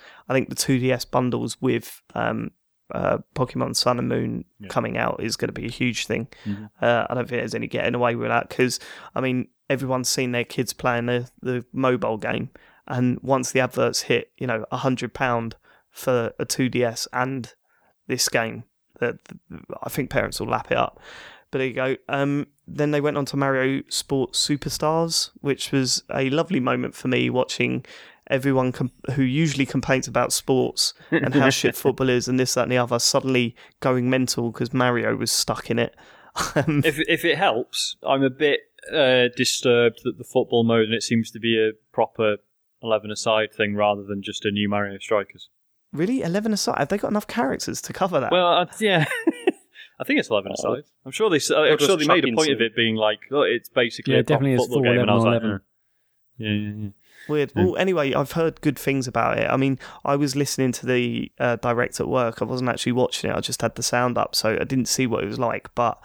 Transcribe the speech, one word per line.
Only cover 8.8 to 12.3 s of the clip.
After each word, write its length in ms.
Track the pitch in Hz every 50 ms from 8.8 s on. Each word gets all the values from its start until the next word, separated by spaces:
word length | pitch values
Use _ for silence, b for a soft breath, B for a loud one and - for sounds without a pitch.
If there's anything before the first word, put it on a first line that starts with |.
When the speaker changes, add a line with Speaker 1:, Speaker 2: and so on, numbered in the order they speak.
| B B B B B B B
Speaker 1:
I 60 | -
mean, 280 | 131 131 127 127 - - _ _ _ -
everyone's 380 | 139 120 135 127 131 127 120 -
seen 240 | - 143 131 123
their 120 | 123 120 117
kids 280 | - - 135 123 -
playing 340 | - - - 127 120 120 120
the, 240 | 123 123 120 120 - _ _
the 240 | - 127 123 123 117 _
mobile 460 | - 131 131 127 127 110 - 110 113 107
game, 320 | 113 117